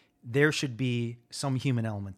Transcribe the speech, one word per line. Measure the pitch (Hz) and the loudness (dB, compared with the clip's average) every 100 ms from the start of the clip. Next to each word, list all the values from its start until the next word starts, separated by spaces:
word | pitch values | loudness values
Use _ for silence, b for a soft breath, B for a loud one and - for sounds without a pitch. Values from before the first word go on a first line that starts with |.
| b _ | b _
there | 123 139 151 | -2 4 4
should | - 143 113 | 4 -4 -2
be | 127 120 117 120 _ | 0 0 -2 -6 _
some | - 139 131 | -6 -2 0
human | 143 120 | 0 0
element | 110 101 101 | 0 -4 -8